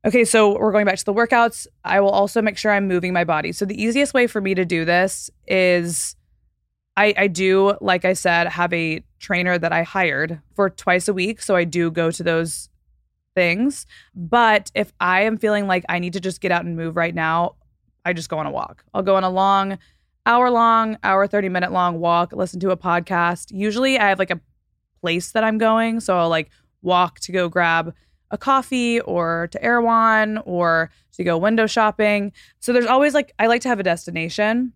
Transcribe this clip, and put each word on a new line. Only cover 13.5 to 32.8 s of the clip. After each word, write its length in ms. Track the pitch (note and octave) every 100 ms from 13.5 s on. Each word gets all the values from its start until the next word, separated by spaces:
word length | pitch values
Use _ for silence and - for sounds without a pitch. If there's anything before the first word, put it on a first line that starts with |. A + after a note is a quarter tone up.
| F3+ C4 - - - _
But 580 | F#3 E3 A#3+ A3+ G#3+ G3
if 180 | - G#3 _
I 240 | F3+ F#3
am 140 | G#3+ G#3+
feeling 300 | G#3+ G#3 G3
like 180 | F#3 -
I 120 | F3
need 140 | F3
to 60 | F#3
just 200 | F#3 -
get 120 | F#3+
out 120 | F3
and 120 | E3+ E3
move 200 | E3 E3+
right 180 | E3
now, 420 | E3+ D#3+ E3 F3 - _ _ _ _
I 80 | -
just 160 | F3 D#3+
go 100 | D#3
on 80 | D3
a 40 |
walk. 340 | C#3 - - _
I'll 80 | -
go 140 | F#3+ F#3+
on 80 |
a 60 | F#3
long, 480 | F#3 G3 G3 G3 F#3+ _ _ _ _ -
hour 240 | A#3+ B3
long, 460 | A#3 A#3 A3+ A3 G#3+
hour, 240 | - F#3+ G3
thirty 220 | G#3 F#3+
minute 240 | F3+ F3+
long 280 | F#3 F3+ E3
walk, 320 | E3+ E3+ F3
listen 280 | - F#3 F3+
to 100 | F#3+
a 60 | F3+
podcast. 720 | F3+ F3 E3+ F3+ E3+ F3 -
Usually 480 | F#3+ G#3+ G#3+ C4+ C4
I 100 | G3+
have, 100 | F#3+
like, 120 | F#3+
a 100 | E3+ _ _ _ _ _ _
place 320 | F3 E3+ F3
that 120 | A3+
I'm 140 | A3 A3
going. 420 | A3 A3+ A3+ A3+
So 160 | G#3 F3+
I'll, 120 | E3
like, 220 | E3 D#3 _ _ _
walk 380 | F3+ F3+ F3+ -
to 120 | -
go 160 | F3+ F3
grab 460 | F3+ E3+ E3 E3 - _ _ _
a 60 | G#3
coffee 640 | - C4+ B3+ B3+ A#3+ A#3
or 480 | - F3 E3+ E3 F3
to 120 | -
Erewhon 760 | A#3 A#3+ A#3 A3+ A3+ A3 G#3+ G#3+
or 520 | - F3 E3+ E3 E3 _ _
to 120 | -
go 140 | F3 E3
window 280 | G3+ A3+ A3
shopping. 640 | A#3+ G#3+ G#3 G#3 G#3 G3+ - - _
So 120 | -
there's 140 | A#3+